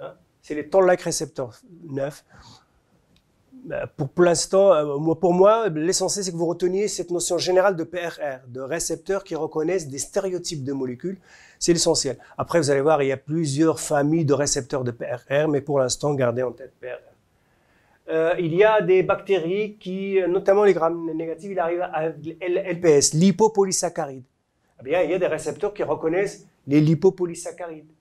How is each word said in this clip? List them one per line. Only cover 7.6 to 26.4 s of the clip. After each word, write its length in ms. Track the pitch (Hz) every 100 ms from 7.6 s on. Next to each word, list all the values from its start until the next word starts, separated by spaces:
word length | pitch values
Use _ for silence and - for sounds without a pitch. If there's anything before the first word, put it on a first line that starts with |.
| 190 170
de 80 |
P 140 | 160 180
R 200 | 170 -
R, 200 | 151 131 131
de 140 | 123
récepteurs 640 | 135 165 - 160 - 196
qui 100 | -
reconnaissent 540 | 156 156 160 156 185 147
des 80 | 135
stéréotypes 680 | - 202 190 175 175 160
de 100 | 131
molécules. 440 | 139 127 123 175 190 _ - - -
C'est 140 | -
l'essentiel. 460 | 165 170 156 139 - - -
Après, 220 | 127 170
vous 120 | 139
allez 120 | 139
voir, 200 | 143 147
il 60 | 135
y 40 |
a 40 | 131
plusieurs 640 | - 160 151 135 160 165
familles 460 | - 147 143 165 143
de 80 |
récepteurs 500 | 135 143 143 127 139
de 60 | 123
P 160 | 117 -
R 400 | 120 - 143 156
R, 20 |
mais 140 | 143
pour 160 | 143 139
l'instant, 340 | 127 - 147
gardez 300 | 143 123 120
en 100 | 123
tête 220 | 120 127 _
P 100 | 127
R 80 | 123
R. 20 | _ _ _ _ _ _ _ _ _ _ -
Euh, 240 | 160 165 175
il 160 | 165
y 100 | 175
a 180 | 214 214
des 200 | 175 185
bactéries 760 | 185 190 - 190 160 196 214 208
qui, 400 | 180 190 196 190 175
notamment 360 | 185 190 202
les 100 | 202
gram 360 | 170 165 170 165
négatifs, 380 | 160 165 160 196
il 60 | 185
arrive 220 | 170 175
à 280 | 175 160 160
L, 280 | 143 151 160 185 175 185
L 140 | 170
P 80 | 175
S, 240 | 143 135
lipopolysaccharides. 1080 | 151 196 - 220 202 196 180 175 165 143 131 127 _ _ _ _ _
Eh 60 |
bien, 160 | 127 175
il 100 | 156
y 40 |
a 40 | 185
des 80 | 160
récepteurs 460 | 151 151 - 202
qui 120 | 202
reconnaissent 600 | 143 156 160 175 196 -